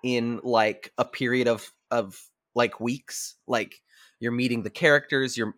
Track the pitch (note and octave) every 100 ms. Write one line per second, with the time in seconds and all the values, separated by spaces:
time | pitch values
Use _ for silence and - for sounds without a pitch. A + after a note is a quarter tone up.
0 | B2+ A#2+ A#2 A#2 B2+ A2+ G#2+ G#2 - -
1 | B2 - B2+ B2+ A#2+ A2 - _ _ A#2+
2 | F#2+ - - _ _ A#2+ A#2+ - A#2 C#3
3 | - - - - - A#2 G2+ - _ _
4 | - _ A#2 A#2+ B2 A#2 G#2 - E3 C#3+
5 | - C#3 C3 A#2 G#2+